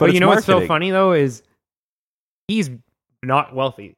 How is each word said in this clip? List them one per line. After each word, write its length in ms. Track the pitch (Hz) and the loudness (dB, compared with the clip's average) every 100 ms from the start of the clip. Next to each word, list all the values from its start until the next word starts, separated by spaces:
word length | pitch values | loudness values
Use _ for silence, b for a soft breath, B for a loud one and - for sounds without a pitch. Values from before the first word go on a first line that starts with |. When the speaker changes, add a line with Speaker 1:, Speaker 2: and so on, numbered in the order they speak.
| 160 | 2
Speaker 1:
But 40 | |
Speaker 2:
it's 40 | 180 | 4
Speaker 1:
you 40 | |
know 80 | 185 | 2
what's 160 | 202 214 | 2 2
so 80 | |
Speaker 2:
marketing. 140 | 185 160 | 0 0
Speaker 1:
funny, 240 | 156 185 | -2 -2
though, 200 | 190 190 | 0 2
is 280 | 170 139 113 _ _ _ _ _ _ _ _ _ _ - | 2 0 -4 _ _ _ _ _ _ _ _ _ _ -6
he's 220 | 220 156 120 _ _ _ _ | -4 -4 -6 _ _ _ _
not 320 | 127 135 139 131 | -4 -2 -2 -6
wealthy. 400 | 135 120 101 | -6 -6 -20